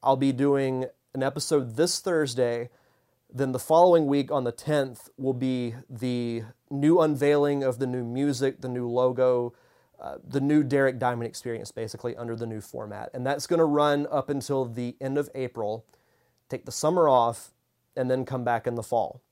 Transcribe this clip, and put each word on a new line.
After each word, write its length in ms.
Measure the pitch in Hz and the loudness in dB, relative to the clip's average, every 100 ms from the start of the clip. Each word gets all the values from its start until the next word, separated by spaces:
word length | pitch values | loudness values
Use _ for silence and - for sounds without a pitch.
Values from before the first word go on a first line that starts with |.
I'll 140 | - 135 | 2 4
be 160 | 139 | 2
doing 540 | 127 143 139 135 131 127 - _ | 2 2 2 2 -2 -4 -10 _
an 80 | 135 | -2
episode 540 | 135 135 - 151 127 113 | -2 -2 0 0 0 0
this 240 | 170 - | 0 0
Thursday. 680 | - 170 147 120 123 117 120 _ _ _ _ _ _ | -2 0 0 0 0 0 -8 _ _ _ _ _ _
Then 200 | 123 135 | -4 -2
the 60 | 127 | -2
following 480 | - 160 180 170 147 | 4 6 8 8 4
week 240 | 143 135 | 0 0
on 140 | 143 | -2
the 80 | 123 | -4
tenth 560 | 117 - 151 135 120 - _ | -6 -2 -2 -2 -6 -20 _
will 160 | 135 | -4
be 420 | 127 131 127 120 117 - | -2 -2 -2 -4 -8 -14
the 540 | 123 127 123 120 117 110 - _ | -8 -4 -4 -4 -6 -10 -18 _
new 300 | 139 147 175 | 0 4 6
unveiling 640 | 160 143 143 147 143 143 | 4 2 2 4 2 2
of 140 | 135 117 | 0 -2
the 80 | 131 | -4
new 180 | 127 | -4
music, 560 | 120 120 143 127 135 - | -6 -2 -2 0 -2 -2
the 80 | 127 | -8
new 180 | 123 120 | -6 -2
logo, 680 | 120 127 127 127 123 120 - _ _ _ _ | 2 2 4 2 2 0 -8 _ _ _ _
uh, 160 | - 69 | -14 -14
the 180 | - 135 | -6 -2
new 220 | 139 151 | 2 2
Derek 360 | 139 139 135 127 | 4 2 2 2
Diamond 300 | 127 120 117 | -2 -2 -6
Experience, 440 | - 123 113 107 | -8 -8 -8 -10
basically, 420 | - 110 - 123 | -10 -10 -8 -8
under 220 | 117 117 117 | -8 -8 -8
the 100 | 117 | -6
new 140 | 110 | -8
format. 500 | - 120 107 104 - | -10 -12 -12 -12 -12
And 140 | 131 123 | -6 -4
that's 200 | 143 - | -4 -2
gonna 180 | 170 | 2
run 420 | 160 147 147 143 143 | 2 4 4 2 0
up 180 | 147 - | -4 -2
until 380 | 139 - 139 127 | -6 -2 -2 -2
the 300 | 117 120 - | -4 -8 -6
end 180 | 135 139 | -6 -4
of 120 | 143 | -4
April, 500 | 131 127 120 104 110 - _ _ _ _ _ _ | -6 -8 -6 -6 -6 -10 _ _ _ _ _ _
take 180 | 135 - | -10 -8
the 60 | |
summer 360 | - 156 180 160 | -2 0 4 6
off, 440 | 127 117 117 - _ _ _ _ - | 6 4 0 -12 _ _ _ _ -6
and 140 | 127 | -2
then 140 | 131 | -2
come 200 | 127 131 | -2 -4
back 220 | 120 117 123 | -2 -2 -2
in 100 | 120 | -6
the 60 | |
fall. 400 | 110 120 98 - _ | -2 -2 -2 -6 _